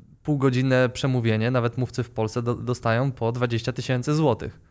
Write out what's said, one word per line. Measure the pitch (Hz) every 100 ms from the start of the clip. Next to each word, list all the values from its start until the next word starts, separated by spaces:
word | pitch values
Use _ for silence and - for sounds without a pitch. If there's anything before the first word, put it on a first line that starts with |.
| - -
półgodzinne | - 143 135 123 131 127 127
przemówienie | - 139 127 113 110 117
nawet | 127 120 131
mówcy | 123 -
w | 117
Polsce | - 110 123
do-, | 120
dostają | 113 117 120 117 113 139
po | 123 117
dwadzieścia | 120 120 117 123
tysięcy | 123 - 123 135
złotych. | 151 147 107 - - -